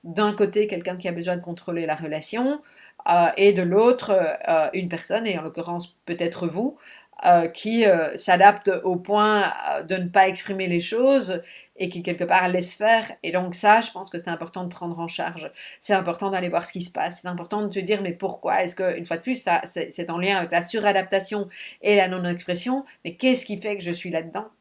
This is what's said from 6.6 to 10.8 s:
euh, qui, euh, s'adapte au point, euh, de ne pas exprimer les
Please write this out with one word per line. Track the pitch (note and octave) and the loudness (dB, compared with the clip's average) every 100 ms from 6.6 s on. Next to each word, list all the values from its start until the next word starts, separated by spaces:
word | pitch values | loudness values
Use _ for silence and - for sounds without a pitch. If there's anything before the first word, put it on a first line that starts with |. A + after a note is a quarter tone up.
| B3 - - - _ - - | -4 -6 -20 -20 _ 0 6
euh, | F3 E3 | 6 6
qui, | - G#3+ A3+ G#3+ | -4 -2 4 6
euh, | F3 D#3 - | 6 2 -4
s'adapte | - F3+ G3 G#3 - F#3 | 2 8 8 8 -2 -2
au | F#3+ F3 | -2 -4
point, | F3+ G#3 G#3+ G#3 F#3 - - | 0 2 4 4 0 -2 -4
euh, | C#3+ | -6
de | E3 F#3 | -4 -4
ne | F3 | 0
pas | F#3+ F#3+ | 4 4
exprimer | F#3 - F#3+ F#3 | 2 -8 -6 -2
les | F3 | -2